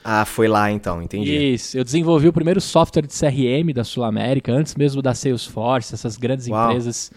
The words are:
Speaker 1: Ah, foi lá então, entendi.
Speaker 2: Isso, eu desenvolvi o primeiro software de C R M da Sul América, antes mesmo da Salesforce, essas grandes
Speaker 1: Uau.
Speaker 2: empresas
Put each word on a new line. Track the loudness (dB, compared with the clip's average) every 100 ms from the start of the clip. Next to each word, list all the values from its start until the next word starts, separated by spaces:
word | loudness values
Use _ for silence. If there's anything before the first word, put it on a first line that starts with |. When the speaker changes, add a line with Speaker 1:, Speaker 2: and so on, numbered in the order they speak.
Speaker 1:
Ah, | -2 0 0
foi | 2 4
lá | 4 2
então, | 0 -4 -6
entendi. | -6 -4 -2 0 0
Speaker 2:
Isso, | 0 -4 -6
eu | -2
desenvolvi | 0 4 4 4
o |
primeiro | 4 2 0
software | 2 2 2 2
de | -2
C | -2 0
R | 2 2
M | 2 0
da | -2 -4
Sul | -2
América, | -2 0 0 0 0
antes | 0 0 0
mesmo | 0 0
da | -2
Salesforce, | 0 -2 -2 -4 -4 0 0 -2
essas | -8 -8 -4
grandes | -4 -4 -2
Speaker 1:
Uau. | 0 2
Speaker 2:
empresas | 2 -2 -6 -10